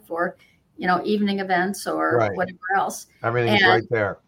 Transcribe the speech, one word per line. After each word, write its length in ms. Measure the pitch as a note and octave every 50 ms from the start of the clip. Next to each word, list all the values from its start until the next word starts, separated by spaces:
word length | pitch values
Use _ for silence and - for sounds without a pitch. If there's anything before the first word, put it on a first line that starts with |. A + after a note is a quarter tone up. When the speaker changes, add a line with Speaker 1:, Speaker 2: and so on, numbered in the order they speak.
| - -
Speaker 1:
for, 300 | F3 E3 F3 F3+ F3 - _ _ _ _ _ _ _ -
you 100 | - F3+
know, 140 | F3+ F3 -
evening 360 | - G#3+ G#3 G#3 G3+ G3 G3
events 480 | G3 F#3+ F#3+ F3 F3 G3 G3+ - - F3+
or 300 | D#3+ D#3 D#3+ D#3+ D#3 A#2+
Speaker 2:
Right. 200 | - - - F#3
Speaker 1:
whatever 220 | F3+ F3+ F3+ - - - F#3+ F#3+
else. 300 | - - - - - - _ _ -
Speaker 2:
Everything's 400 | A2+ A#2 B2 A#2+ A#2 G#2+ G#2 G2
Speaker 1:
And 60 | -
Speaker 2:
right 140 | - - - -
there. 300 | - A2+ G#2 G2 F2+ - _